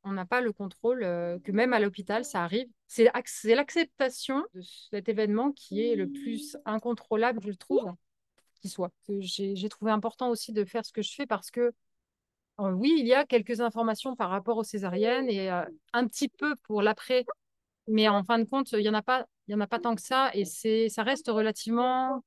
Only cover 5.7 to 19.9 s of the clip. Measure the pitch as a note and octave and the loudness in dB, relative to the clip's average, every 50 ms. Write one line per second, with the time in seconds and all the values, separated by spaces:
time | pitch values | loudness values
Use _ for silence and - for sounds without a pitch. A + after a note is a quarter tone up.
5.7 | G3 G3+ A3+ A#3+ - G3+ F#3 F#3 - - - A#3 A3+ G#3+ G3 - - - - A3 | -4 -2 0 0 0 0 -2 -4 -6 -8 -6 -6 -6 -6 -8 -12 -14 -10 -6 -4
6.7 | G#3+ A3 - A#3+ A#3 - - _ A3+ G#3+ A3+ B3 B3 A3+ F#3+ G#3 G3 - - - | -4 -4 -2 -4 -6 -6 -4 _ 0 2 2 0 0 -2 -6 -8 -10 -10 -4 0
7.7 | C#4+ C4+ A#3 F#3 F3+ _ _ _ _ _ _ _ _ _ _ _ _ _ - F#3+ | 0 0 0 0 -10 _ _ _ _ _ _ _ _ _ _ _ _ _ -14 -12
8.7 | - - F3+ F3+ _ _ _ - G3+ G3 F#3+ F#3 - - G3+ G3 G3+ F#3 F#3+ G#3+ | -6 -6 -6 -6 _ _ _ -6 -6 -6 -6 -6 -6 -6 -4 -4 -4 -4 -6 -8
9.7 | - _ G#3 A3 G#3+ G#3+ G3 A3+ - - B3+ B3 A#3 A3 - - A3 G#3+ G3+ F3+ | -8 _ -2 0 0 0 0 -4 -6 -4 -2 -2 -2 -4 -6 -4 -2 -2 -2 -2
10.7 | - A#3 A3 - _ A3 G#3 - - - C#4+ - A3 G3 - - - A#3+ A#3+ A#3+ | -4 -8 -8 -6 _ -6 -6 -6 -6 -8 -4 -4 -4 -4 -4 -8 -2 0 0 0
11.7 | A#3 _ _ _ _ _ _ _ _ _ _ _ _ _ _ _ _ - G3+ G3 | 0 _ _ _ _ _ _ _ _ _ _ _ _ _ _ _ _ -4 -2 -2
12.7 | F#3 F#3 A#3 D4 E4 D#4 B3 A#3 B3+ C4+ D4 _ B3 A#3 G3+ - A#3+ G#3+ A#3+ A#3 | 0 2 2 4 4 4 6 6 6 4 4 _ 2 2 2 2 -2 0 0 -2
13.7 | A3 A3+ A#3 A3+ A3 - - C4+ B3 - G#3+ F3+ F#3+ G3 F#3+ A#3+ A3+ A3 A3 - | 0 0 0 0 0 -2 -4 -8 -4 -2 -2 -2 -2 -2 -2 -2 -2 -2 -2 -4
14.7 | - G#3 G3 F#3 F3+ F#3+ G#3+ A3+ B3 C4 C4+ B3 G#3 G3 F#3+ F#3+ F3+ F3 D#3+ - | -6 -4 -4 -2 0 2 2 2 2 2 0 -2 -2 -2 -2 -2 -2 -2 -4 -6
15.7 | E3 - _ _ - A#3+ B3+ A3 - - C#4+ A#3+ _ _ C#4+ D4+ D4 - _ - | -10 -20 _ _ -2 0 0 0 -2 -4 -4 -4 _ _ -2 -2 -2 -4 _ -4
16.7 | G#3+ G#3 G#3 G#3+ A3 - - - B3+ B3+ B3 - D5+ _ _ _ _ _ _ _ | 0 2 2 2 2 0 -2 0 0 0 0 -2 -10 _ _ _ _ _ _ _
17.7 | _ _ _ - A3 G#3+ G#3+ G#3+ G3+ G3+ F#3 G#3 A#3 A#3 A3+ A3 C4+ C4+ C4+ - | _ _ _ 0 2 4 6 6 6 4 4 2 2 2 2 0 0 -2 -2 0
18.7 | - G#3+ G3+ G#3+ G#3+ G#3+ G#3 - B3+ C4 A#3+ _ _ _ _ - G#3 G#3 G3+ G3+ | 0 0 2 2 0 0 2 2 0 0 0 _ _ _ _ -4 -2 -2 0 0
19.7 | A#3+ C#4+ F4 A#3+ | -2 -2 0 -2